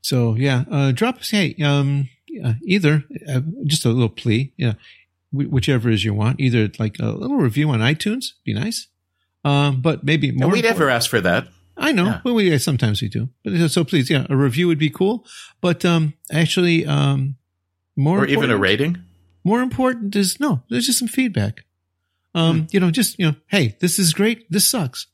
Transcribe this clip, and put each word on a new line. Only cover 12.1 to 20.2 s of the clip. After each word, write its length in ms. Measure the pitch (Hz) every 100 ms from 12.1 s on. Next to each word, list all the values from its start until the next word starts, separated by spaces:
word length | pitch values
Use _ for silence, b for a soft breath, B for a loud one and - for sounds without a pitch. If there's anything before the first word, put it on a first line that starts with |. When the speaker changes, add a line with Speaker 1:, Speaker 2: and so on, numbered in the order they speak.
| 95
Speaker 1:
Well, 100 | 254 240
we, 220 | 196 147
sometimes 420 | - 135 113 104
we 80 | 113
do. 200 | 110 123 _
But, 100 | 214
uh, 140 | 180 165
so 160 | 180
please, 260 | 160 151 127
yeah, 160 | 151 127
a 60 | 135
review 320 | 139 120 175
would 120 | 156
be 100 | 151
cool. 360 | - 190 226 B B B B
But, 220 | 180 170
um, 300 | 180 170 156 - -
actually, 540 | 151 165 - 175 165 151
um, 500 | 143 143 139 135 131 _ _ _ _ _ -
more 240 | 143 190
Speaker 2:
Or 40 | 135
even 240 | 139 135
a 20 | 107
Speaker 1:
important, 60 |
Speaker 2:
rating. 360 | 95 107 147 175 - _ _ _
Speaker 1:
more 180 | 175 233
important 540 | 254 - 254 240 202
is, 240 | 202